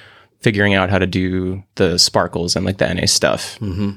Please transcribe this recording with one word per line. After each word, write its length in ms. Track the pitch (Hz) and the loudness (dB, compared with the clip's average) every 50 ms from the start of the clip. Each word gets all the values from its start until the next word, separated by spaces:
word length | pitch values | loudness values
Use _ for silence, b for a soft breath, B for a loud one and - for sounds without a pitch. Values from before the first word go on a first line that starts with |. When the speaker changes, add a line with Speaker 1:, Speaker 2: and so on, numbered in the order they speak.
| B B B B B B B _ | B B B B B B B _
Speaker 1:
figuring 340 | - 120 104 101 104 101 98 | 0 0 2 2 2 4 4
out 160 | 98 92 92 | 2 2 2
how 100 | 98 92 | 2 2
to 80 | 92 92 | 2 2
do 540 | 95 95 92 92 92 92 92 92 92 98 - _ - | 0 0 -2 0 -2 -2 -2 -4 -6 -6 -10 _ -2
the 240 | - 101 85 85 87 | 0 0 2 2 2
sparkles 560 | - - - 107 87 87 - 87 85 87 - | 0 2 2 0 0 0 -2 -4 -4 -2 -2
and, 100 | 85 92 | -2 -2
like, 120 | 95 98 - | -2 0 0
the 100 | - - | 0 0
N 120 | 90 90 | 0 -2
A 80 | - - | -2 0
stuff. 520 | - - - 69 - - - - - - | 0 2 2 0 0 0 -4 -10 -10 -8
Speaker 2:
Mm-hmm. 320 | 113 98 87 98 104 101 101 | -8 -6 -4 -4 -4 -4 -6